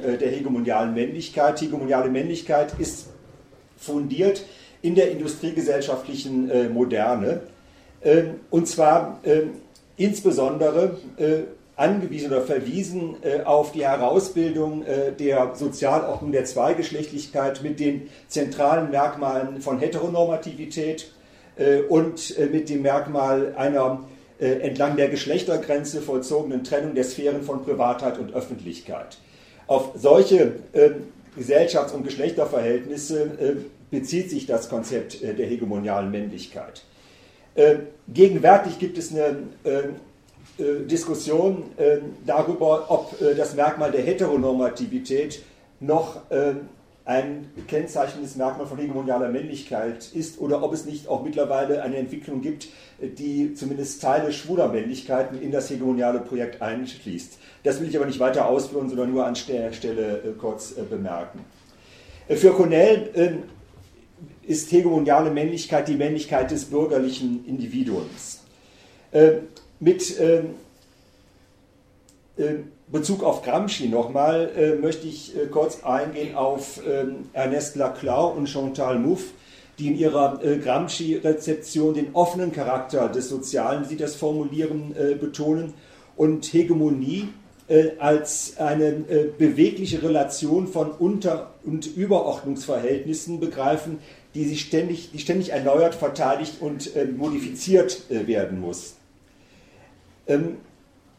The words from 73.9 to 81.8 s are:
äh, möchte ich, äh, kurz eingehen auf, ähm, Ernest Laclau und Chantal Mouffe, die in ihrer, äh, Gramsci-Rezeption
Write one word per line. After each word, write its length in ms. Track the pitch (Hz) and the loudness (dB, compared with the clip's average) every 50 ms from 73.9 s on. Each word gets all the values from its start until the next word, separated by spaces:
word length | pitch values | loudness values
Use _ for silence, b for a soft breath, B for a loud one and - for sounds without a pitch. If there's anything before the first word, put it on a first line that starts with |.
| 110 120 117 - - 139 143 156 165 165 165 - - | 0 0 0 0 0 2 2 4 4 2 0 0 0
äh, 180 | - 156 151 151 | 2 2 2 2
möchte 300 | 143 143 160 160 - - | 2 0 -2 -2 -2 -8
ich, 300 | 160 - - - - - | -12 -12 -12 -14 -10 -6
äh, 100 | 151 147 | -6 -4
kurz 380 | 143 147 151 151 156 - - - | -2 0 0 0 0 -2 -6 -4
eingehen 500 | 135 127 131 147 156 151 147 151 - - | -2 -2 0 -2 -4 -6 -6 -8 -6 -4
auf, 460 | - 131 135 139 139 - - - - - 165 | -2 -2 -2 -2 -2 -6 -10 -12 -10 -4 -2
ähm, 400 | 139 139 135 131 131 - - - - | -2 -2 -2 -4 -6 -8 -12 -10 -4
Ernest 420 | 135 135 131 131 147 143 - - | -4 -2 0 0 -2 -4 -4 -4
Laclau 520 | 143 139 123 - - - 135 123 135 165 175 | -2 -2 -2 -2 -4 -4 -2 0 2 2 2
und 200 | 170 160 143 139 | 0 -2 -4 -4
Chantal 500 | - 143 135 135 135 143 139 127 131 117 | -4 -4 -4 -4 -4 -2 -2 0 0 0
Mouffe, 280 | 120 151 185 185 - - - B B B B B B B B - | 2 2 0 0 -2 -10 -16 B B B B B B B B -6
die 100 | 147 143 | -2 -2
in 100 | 151 - | 0 2
ihrer, 440 | 160 151 143 143 139 139 139 135 151 | 2 2 4 4 2 2 2 0 0
äh, 140 | 147 147 | 0 0
Gramsci-Rezeption 1400 | 151 - 127 123 143 180 165 - - 170 156 160 131 - 156 156 151 - - 151 156 - - - 160 | 0 0 0 0 0 0 -2 -6 -6 -2 -2 -2 0 2 0 0 0 0 -4 -4 -4 -4 -6 -2 0